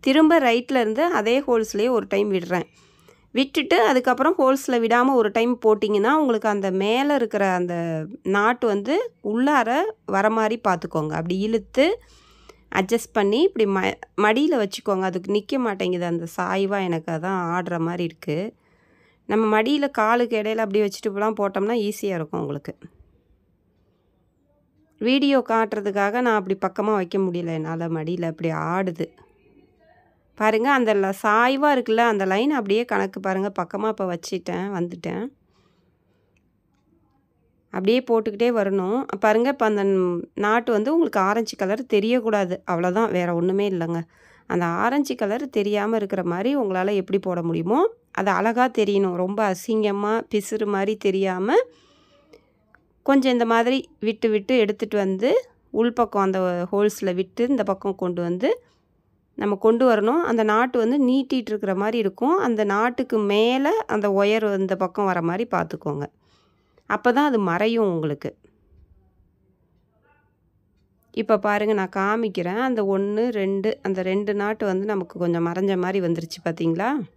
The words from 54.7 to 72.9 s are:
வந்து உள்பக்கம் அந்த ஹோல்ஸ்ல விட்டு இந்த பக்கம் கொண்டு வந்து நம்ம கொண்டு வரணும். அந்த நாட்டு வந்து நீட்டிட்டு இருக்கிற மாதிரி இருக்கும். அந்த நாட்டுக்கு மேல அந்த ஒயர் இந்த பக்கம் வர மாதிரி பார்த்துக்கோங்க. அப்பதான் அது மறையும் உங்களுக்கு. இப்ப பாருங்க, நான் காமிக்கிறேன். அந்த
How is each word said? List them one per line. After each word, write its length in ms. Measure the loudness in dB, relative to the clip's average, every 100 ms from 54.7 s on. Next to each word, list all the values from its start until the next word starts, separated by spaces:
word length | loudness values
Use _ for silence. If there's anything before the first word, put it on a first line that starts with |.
| -2 -2 -2
வந்து 280 | 0 0 2 0 -2 _ _ 0
உள்பக்கம் 440 | 0 0 0 2
அந்த 140 | 0 0 -2 -2 -2
ஹோல்ஸ்ல 400 | 0 0 0 -4 -2
விட்டு 240 | -6 -4 -2
இந்த 120 | 0 0
பக்கம் 320 | -2 -4 -4
கொண்டு 200 | -4 -4 -4
வந்து 220 | -2 0 -2 _ _ _ _ _ _ _ -6
நம்ம 160 | -4 2
கொண்டு 200 | 2 4 4
வரணும். 320 | 4 2 0 0
அந்த 120 | 0 2
நாட்டு 260 | 2 2 0
வந்து 140 | 0 2 2
நீட்டிட்டு 420 | 2 0 -4 -2
இருக்கிற 200 | -6 -2 -2
மாதிரி 160 | -2 0
இருக்கும். 320 | -2 0 0 2 0
அந்த 160 | 0 0
நாட்டுக்கு 440 | 2 0 -2 -2 0 2
மேல 400 | 2 4 2 0 0 -2
அந்த 120 | -2 0 2
ஒயர் 260 | 2 2 0 0
இந்த 140 | -2 -2
பக்கம் 260 | -2 -2 -2
வர 100 | 0 -2
மாதிரி 160 | -2 -2
பார்த்துக்கோங்க. 540 | -2 -2 -6 -6 -6 -8 _ _ _ _ _ _ _ _
அப்பதான் 380 | 0 2 2 2
அது 80 | 2 0
மறையும் 400 | 0 0 2 0
உங்களுக்கு. 360 | 0 -2 -4 -8 -12 _ _ _ _ _ _ _ _ _ _ _ _ _ _ _ _ _ _ _ _ _ _ _ _ _ _ _ -8
இப்ப 160 | 0 2
பாருங்க, 320 | 2 0 2 0
நான் 160 | 0 -2
காமிக்கிறேன். 640 | 0 0 -2 -2 -4 -2 -2
அந்த 140 | 0 0